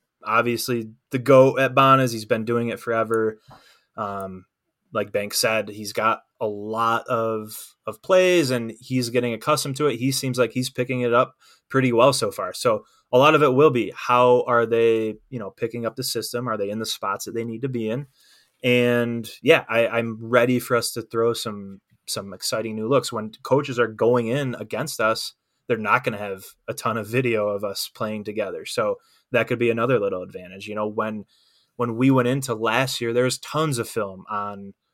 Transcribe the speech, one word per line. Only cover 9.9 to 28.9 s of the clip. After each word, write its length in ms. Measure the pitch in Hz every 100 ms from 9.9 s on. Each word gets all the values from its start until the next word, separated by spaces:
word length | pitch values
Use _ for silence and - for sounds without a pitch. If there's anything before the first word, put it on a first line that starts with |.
| 117
He 160 | 131
seems 260 | 135 135 123
like 140 | 120
he's 160 | 127 127
picking 300 | - 127 127
it 120 | 120
up 220 | 120 127 _ _ _ -
pretty 240 | 135 131
well 200 | 117 131
so 180 | 135 127
far. 220 | - 92
So 320 | - 123 - - _ -
a 60 | 123
lot 160 | 147
of 80 | 156
it 120 | 143
will 160 | 127 151
be, 220 | 127 98 -
how 460 | - 123 123 123 123
are 200 | 120 113
they, 480 | 117 117 113 110 107 -
you 80 | 127
know, 120 | 98
picking 360 | - 117 120 113
up 100 | 123
the 60 |
system? 440 | 120 117 107 120 123
Are 80 | 110
they 120 | 101
in 100 | 107
the 60 | 110
spots 380 | - 101 98
that 80 | -
they 100 | 113
need 180 | 117 113
to 60 | 135
be 200 | 123 110
in? 180 | 123 143 _ _ _ _ _
And 680 | 127 123 123 120 117 117 110 -
yeah, 220 | 123 156 107
I, 180 | 113 117
I'm 320 | 117 117 110
ready 380 | 113 123 123 123
for 180 | 120 120
us 160 | 113
to 100 | -
throw 300 | 113 113 117
some, 480 | 113 113 104 98 98 _ _ -
some 280 | - 98
exciting 420 | 92 - 113 110 110
new 120 | 110
looks. 240 | 139 120
When 180 | 113 107 -
coaches 360 | - 135 143 120
are 80 | 113
going 380 | 110 113 123 113
in 280 | 135 135 117
against 440 | 110 110 143 -
us, 340 | 110 110 - - _ _ -
they're 120 | 113
not 240 | 104 120
gonna 140 | 131 104
have 240 | 104 95 - - -
a 60 |
ton 220 | - 120 113
of 80 | 104
video 420 | 120 127 110 104
of 160 | 101
us 240 | 101 98 -
playing 300 | - 110 107
together. 420 | 104 104 98 85 -
So 300 | - 107